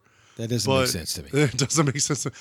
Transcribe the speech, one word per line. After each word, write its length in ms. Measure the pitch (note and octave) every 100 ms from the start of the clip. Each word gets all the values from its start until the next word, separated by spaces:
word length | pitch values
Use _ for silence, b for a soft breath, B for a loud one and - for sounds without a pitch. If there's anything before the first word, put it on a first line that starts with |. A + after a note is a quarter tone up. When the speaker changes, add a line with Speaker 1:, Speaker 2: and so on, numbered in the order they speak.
| b b b -
Speaker 1:
That 100 | A2+
doesn't 180 | A#2+ B2+
Speaker 2:
But 80 | C3+
Speaker 1:
make 60 | B2+
sense 240 | F2+ -
to 100 | -
me. 60 | -
Speaker 2:
<laughs> 20 |
It 240 | C3+ D3+ C3
doesn't 280 | C3+ - D3
make 140 | C#3+
sense, 240 | - D3
to, 80 | C3 B